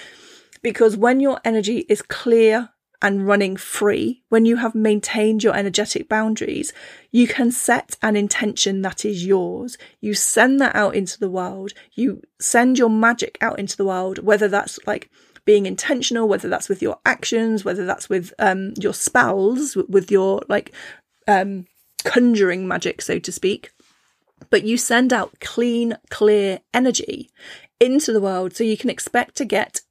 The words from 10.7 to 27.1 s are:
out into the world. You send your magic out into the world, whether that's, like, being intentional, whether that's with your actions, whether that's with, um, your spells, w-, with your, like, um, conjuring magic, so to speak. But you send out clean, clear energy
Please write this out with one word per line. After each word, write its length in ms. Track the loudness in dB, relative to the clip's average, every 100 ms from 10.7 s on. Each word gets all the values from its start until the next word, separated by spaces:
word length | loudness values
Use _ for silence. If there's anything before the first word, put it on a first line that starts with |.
| 0
out 180 | 0
into 240 | -2 -6 -6
the 120 | -4
world. 440 | -4 -6 -8 -14 -16 -16
You 280 | -4 -4 -4 -14 -8
send 380 | 0 2 4 4
your 140 | 4
magic 480 | 4 2 0 -6 -4
out 160 | -6 -4
into 180 | -8 -4
the 100 | -2
world, 340 | -2 -4 -4
whether 280 | 0 2 2
that's, 300 | 0 -4 -10 -8
like, 240 | -8 -8 _ _ _ 4
being 200 | 4 4
intentional, 640 | -6 -4 -2 -2 0 0
whether 200 | 0 -2
that's 220 | -6 -4
with 140 | -4
your 160 | -4 -2
actions, 600 | -2 -2 -2 -2 0 -2 -4
whether 220 | -4 -4
that's 200 | -6 -4
with, 240 | -4 -4 -2
um, 380 | 0 0 -4 -4
your 140 | -4
spells, 800 | -4 -2 0 2 2 0 0 -4
w-, 180 | -4 0
with 200 | 0 2
your, 320 | 0 2 -2 -2
like, 240 | -4 -4 -18 -20 -20 _ _ 0
um, 380 | 2 0 -6 -12 _ _ -8
conjuring 640 | -2 2 4 4 2 0 -4
magic, 340 | -4 -6 -8
so 160 | -6 -6
to 140 | -6
speak. 400 | -4 -4 -4 -10 _ _ _ _ _ _ _ 0
But 120 | 0
you 140 | 2 -2
send 340 | 2 2 2
out 280 | 0 -2 _
clean, 580 | -10 -2 0 0 -2 -6 -10
clear 480 | 2 4 4 2 -4 _
energy 600 | 0 0 0 -4